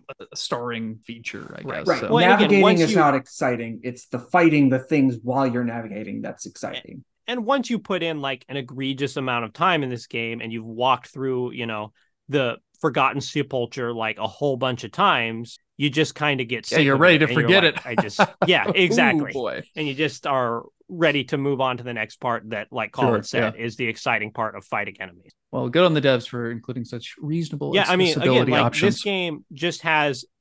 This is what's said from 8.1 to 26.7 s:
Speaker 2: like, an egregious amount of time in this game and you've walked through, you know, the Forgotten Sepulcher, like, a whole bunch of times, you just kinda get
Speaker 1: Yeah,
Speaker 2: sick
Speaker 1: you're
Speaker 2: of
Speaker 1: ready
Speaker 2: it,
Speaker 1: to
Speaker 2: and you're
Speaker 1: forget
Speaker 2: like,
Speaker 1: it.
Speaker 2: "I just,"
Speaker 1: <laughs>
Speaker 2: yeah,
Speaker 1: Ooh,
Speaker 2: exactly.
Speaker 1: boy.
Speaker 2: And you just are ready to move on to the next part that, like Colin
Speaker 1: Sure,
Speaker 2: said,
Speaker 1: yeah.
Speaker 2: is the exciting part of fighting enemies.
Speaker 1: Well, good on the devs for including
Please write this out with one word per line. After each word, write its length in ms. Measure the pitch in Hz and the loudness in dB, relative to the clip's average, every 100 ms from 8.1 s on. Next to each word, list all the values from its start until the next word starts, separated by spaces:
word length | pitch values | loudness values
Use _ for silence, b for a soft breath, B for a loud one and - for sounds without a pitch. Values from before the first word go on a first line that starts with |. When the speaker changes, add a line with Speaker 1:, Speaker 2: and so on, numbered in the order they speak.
| 151 | -4
Speaker 2:
like, 240 | 139 131 - | -4 -6 -8
an 60 | 139 | -10
egregious 580 | 127 131 135 135 139 147 | -8 -6 -6 -4 -4 -4
amount 300 | 131 120 113 | -2 -2 -4
of 60 | |
time 280 | - 185 165 | 0 2 2
in 60 | 131 | 0
this 180 | 120 - | -6 -8
game 340 | 117 117 117 | -6 -6 -6
and 100 | 113 | -8
you've 140 | 113 113 | -8 -8
walked 420 | 113 127 123 - | 0 2 2 -2
through, 440 | 131 131 127 123 | -8 -4 -4 -4
you 120 | 123 117 | -6 -6
know, 260 | 107 107 _ _ _ - | -6 -10 _ _ _ -4
the 300 | 143 123 117 _ _ | -2 -2 -4 _ _
Forgotten 400 | 160 127 131 135 | -2 2 2 0
Sepulcher, 720 | - 151 139 131 120 135 120 | -4 -4 -2 -2 -4 -6 -6
like, 240 | 117 110 110 | -4 -4 -4
a 80 | 107 | -6
whole 320 | - 143 127 | -2 -2 0
bunch 260 | 127 123 | -2 -4
of 80 | 110 | -6
times, 640 | - 196 139 113 113 117 - _ - | 0 2 2 0 -6 -10 -16 _ -4
you 100 | 143 | -2
just 260 | 139 151 | 0 0
kinda 300 | - 147 135 | 0 -2 0
get 220 | 117 120 - | -2 -6 -2
Speaker 1:
Yeah, 60 | 170 | 2
Speaker 2:
sick 20 | |
Speaker 1:
you're 180 | 139 135 | 4 6
Speaker 2:
of 40 | |
Speaker 1:
ready 160 | 175 156 | 6 6
Speaker 2:
it, 40 | |
Speaker 1:
to 60 | 147 | 4
Speaker 2:
and 120 | 127 | 2
you're 120 | - | 4
Speaker 1:
forget 140 | 196 | 6
Speaker 2:
like, 0 | |
Speaker 1:
it. 160 | 160 - | 4 2
Speaker 2:
"I 120 | 127 113 | -4 -2
just," 340 | 104 - 190 - | 0 2 2 2
Speaker 1:
<laughs> 60 | |
Speaker 2:
yeah, 260 | 175 160 98 | 2 4 2
Speaker 1:
Ooh, 60 | |
Speaker 2:
exactly. 580 | 185 180 226 147 156 113 | 2 4 4 4 2 -2
Speaker 1:
boy. 320 | 135 104 64 - | -4 -4 -6 -10
Speaker 2:
And 140 | - 151 | -8 -6
you 60 | |
just 320 | 135 151 - 156 | -2 -4 -4 -2
are 380 | 131 120 117 - _ - | 0 0 -4 -8 _ -10
ready 360 | 180 160 143 | 0 2 2
to 140 | 127 147 | -2 -2
move 220 | 139 131 | -2 0
on 160 | 131 123 | -2 -2
to 40 | |
the 120 | 120 | -6
next 220 | 117 107 - | -6 -6 -6
part 300 | 127 113 110 | -4 -4 -4
that, 180 | 107 - | -8 -8
like 220 | 123 110 | -6 -6
Colin 300 | - 123 107 | 0 0 0
Speaker 1:
Sure, 0 | |
Speaker 2:
said, 340 | - 120 110 110 | -2 -2 -2 -4
Speaker 1:
yeah. 60 | |
Speaker 2:
is 120 | 117 113 | -8 -6
the 100 | 117 | -6
exciting 420 | 113 135 113 107 | -4 -2 -2 -4
part 240 | 107 110 | -4 -6
of 100 | 98 - | -6 -8
fighting 300 | 113 101 92 | -6 -6 -10
enemies. 320 | 92 90 _ _ _ | -16 -16 _ _ _
Speaker 1:
Well, 180 | 127 127 | -6 0
good 140 | 156 | 4
on 100 | 180 | 4
the 60 | 151 | 4
devs 260 | 139 127 - | 2 2 0
for 220 | 123 117 | -8 -6
including 340 | 117 120 | -8 -10